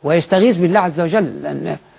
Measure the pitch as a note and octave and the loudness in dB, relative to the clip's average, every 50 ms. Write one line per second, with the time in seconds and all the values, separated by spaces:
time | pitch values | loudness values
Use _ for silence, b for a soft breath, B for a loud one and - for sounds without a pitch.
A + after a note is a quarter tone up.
0 | - C#3 E3 E3+ D#3+ - F#3+ F#3 G#3 B3+ G#3 E3+ F3+ E3 F#3 G#3 F#3 F3 D3 E3 | -2 0 0 0 2 2 2 4 4 4 2 2 0 2 2 2 0 0 -2 -2
1 | E3+ D#3+ E3+ A3 F#3+ B2+ - D3 C#3+ D3 C#3+ C#3 D#3 F3+ - - b b b | -2 0 0 0 -2 -2 -6 -8 -10 -8 -8 -8 -6 -8 -8 -10 b b b